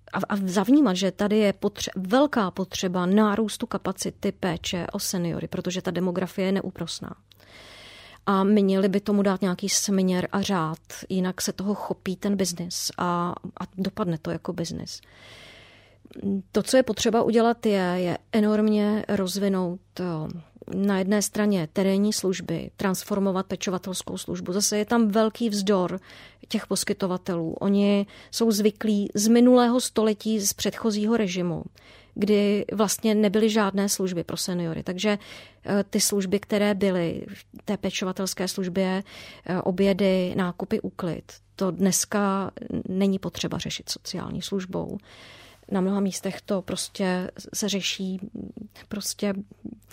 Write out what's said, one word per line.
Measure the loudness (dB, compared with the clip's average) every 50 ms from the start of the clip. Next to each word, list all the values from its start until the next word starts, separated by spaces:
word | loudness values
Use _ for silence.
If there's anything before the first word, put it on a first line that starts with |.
| _ -8
a, | -6 -6 -4 -2
a | -2 -2 -2
zavnímat, | 0 0 2 4 6 6 6 6 6 4
že | 2 0 -2
tady | 0 0 0 2 4 4
je | 4 2
potře-, | 2 0 -2 -4 -2 -4 -8 -6 -6
velká | -6 -2 2 4 4 4 4 2 0 0 0
potřeba | -2 -4 -6 -6 -4 -4 -4 -2 0 0 2
nárůstu | 4 4 6 4 4 2 0 -2 -2 -4 -6 -6
kapacity | -6 -4 -4 -4 -6 -6 -4 -6 -6 -6 -2 -4 -4
péče | -2 -2 -2 -2 -2 -2 -4 -4 -4 -4 -4 -6
o | -6 -6
seniory, | -4 -4 -2 -2 -2 -2 -2 -4 -6 -6
protože | -6 -6 -4 -4 -4 -4
ta | -4 -4
demografie | -2 0 -2 0 0 -2 -4 -4 -2 -2 0 0
je |
neúprosná. | 0 0 -2 -4 -8 -8 -8 -8 -8 -10 -10 -12 -14 -16 _ _ _ -20 -20 -20 -20 -20 -20 -20 -20 -20 -20 -20 -20 -20 -20 -20 -20 -6 _
A | 2 2 4 6
měli | 6 6 6 6 6 4 4 4 2
by | 2 0
tomu | 0 2 2 4
dát | 4 2 2 2
nějaký | 0 0 0 -2 -2 -2
směr | 0 0 0 2 2 2 4 2 2 0 0 -2
a | -2 -2
řád, | 0 0 0 0 0 -2 -4 -8 -10 -16 -16 -14 -8 -4
jinak | -2 -2 -2 -2 -2 -4
se | -4 -4
toho | -4 -4 -4 -2 -2
chopí | -4 -4 -6 -8 -6 _ -6 -6
ten | -2 -2 0 0
biznis | 0 0 -2 -2 -6 -8 -6 -6 -6 -6 -6 -4 -2
a, | -2 0 0 0 -2 -2 -4 -8 -12 -14 -10 -10
a | -12 -8 -6
dopadne | -4 -4 -4 -2 -2 -2 -2 -2 -2
to | -4 -6
jako | -6 -6 -6 -6
biznis. | -6 -6 -6 -6 -8 -10 -10 -12 -14 -16 -18 -20 -20 -20 -20 -20 -20 -20 -20 -20 -20 -20 -20 -20 -20 -20 -20 _ _ _ -20 -20 -14 -8 -4 -4 -4 -4 -6 _
To, | -2 -2
co | 2 4 4
je | 4
potřeba | 4 2 -2 0 0 2 2 4
udělat, | 2 4 4 4 4 4 2 0 0
je, | 0 2 2 2 0 0
je | 0 0 -2 -2 -4 -6 _
enormně | 0 2 2 4 4 4 4 4 4 4 2 2 0 0 0 -2
rozvinout, | -2 0 0 -2 -2 0 0 0 0 0 0 -2 -4 -8 -12 _ _ -6
eh, | -6 -4 -4 -4 -6 -6 -8 -12 -14 -18 _ -18 -12 -8 -4
na | 0 0 2 2 2
jedné | 2 2 2 2
straně | 0 0 0 0 2 2 2 0 -2 -2
terénní | 0 0 2 2 4 2 2 2
služby, | 0 0 -2 -2 -2 -2 -4 -4 -4 -4 -6 -8 -6
transformovat | -2 -2 -2 0 -2 -4 -4 -2 0 0 0 0 -2 -4
pečovatelskou | -4 -6 -6 -4 -4 -4 -4 -6 -8 -8 -8 -8 -8 -10 -8
službu. | -8 -8 -8 -6 -6 -4
Zase | -2 0 0 0 0 -2
je | 0
tam | 2 2 2 2 4
velký | 4 2 2 2 0 -2 -2 -2
vzdor | 0 0 2 2 2 2 2 0 -2 -6 -10 -16 -20 -20 -20 -20 -20 _ -8 -6
těch | -6 -6 -2
poskytovatelů. | -2 -2 -2 0 -2 -2 -2 -2 -2 -2 -4 -4 -4 -4 -2 -2 -4
Oni | -4 -2 0 2 4 4 4 4 4 2 0 -2 -8 -18 -18 -10
jsou | -2 0 2 2
zvyklí | 4 4 4 2 2 2 0 2 2 2 0 0 -2
z | 2 4 6
minulého | 8 8 10 10 10 8 8 6 4 2
století, | 0 0 0 2 2 2 2 0 0 0 0 0
z | 0 -2
předchozího | -2 0 -2 -4 -2 0 -2 0 0 0 2 2 2
režimu, | 2 2 0 0 -2 -2 -2 -2 -4 -8 -12 -16 -20 -20 -20 -20 -20 -20 _ _
kdy | 0 2 4 4 4 4 4 2 0 0 -2
vlastně | 0 0 0 0 0 0 2 2 4
nebyly | 4 4 4 4 4 4 4
žádné | 4 2 2 2 2 0 0 0
služby | 0 -2 -2 -2 -2 -4 -4
pro | -4 -6
seniory. | -6 -4 -2 -2 -2 -2 -2 -4 -4
Takže, | -6 -6 -6 -2 0 0 0 -2 -4 -12 -20 -20 -20 -20 -20 _ -4
eh, | 0 0 0 0 0
ty | 0 0
služby, | 0 2 0 0 0 0 -2 -2
které | -2 -2 0 2 2 2 2
byly | 2 2 0 2 0 0 -2 -4 -6 -10 -12 -14
v | -16 -18 _ -20 -10 -6
té | -6 -4
pečovatelské | -2 -4 -4 -4 -2 -4 -4 -4 -4 -4 -4 -4 -4 -4 -4
službě, | -4 -4 -6 -2 -2 0 0 0 0 -2 -4 -8 -14 -18 -18 -20 -20 -14 -6
eh, | -4 -4 -2
obědy, | -2 -2 0 2 2 2 2 4 2 2 4 2 0 0 0
nákupy, | -2 -2 -2 -4 -6 -4 -4 -4 -4
úklid, | -4 -6 -8 -6 -6 -4 -4 -6 -10 -14 -20 -20 _ _ _
to | -4 -2 -2
dneska | 0 2 2 2 2 0 0 0 0 0 0 0 0 -2 -4 -6 -8 -12 -10 -6 -6 -6 -6 -4
není | -2 0 2 2 2 0
potřeba | -4 -8 -6 -6 -6 -4 -4 -6
řešit | -6 -8 -8 -8 -8 -10
sociální | -10 -10 -10 -10 -8 -8 -8 -6 -8 -8
službou. | -6 -4 -6 -6 -6 -6 -6 -6 -6 -6 -10 -12 -14 -16 -20 -20 -20 -20 -20 -20 -20 -20 -20 _ _ -4
Na | -2 0
mnoha | 0 0 0 0
místech | 0 -2 -2 -4 -6 -8 -8 -8
to | -6 -4 -4 -4
prostě | -4 -6 -6 -6 -8 -8 -6 -4 -2 0 0 -2 -4 -6 -10 -14 -16 -10 -6
se | -4 -4 -2
řeší | -2 -2 -4 -4 -4 -4 -6 -6 -6 -8 -8 -10 -12 -12 -12 -12 -14 -14 -16 -16 _ -20 -14 _
prostě | -10 -8 -6 -8 -6 -4 -4 -4 -4 -4 -8 -12 -18 -16 -16 -16 -16 -16 -20 _